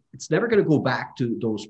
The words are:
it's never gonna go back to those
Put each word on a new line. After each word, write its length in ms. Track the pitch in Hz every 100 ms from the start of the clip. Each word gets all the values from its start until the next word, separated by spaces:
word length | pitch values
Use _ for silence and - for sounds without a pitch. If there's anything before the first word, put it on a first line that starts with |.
| _
it's 160 | - -
never 180 | 156 226
gonna 160 | 214
go 160 | 160 147
back 360 | 131 120 120 -
to 200 | 120 113
those 240 | 117 104 107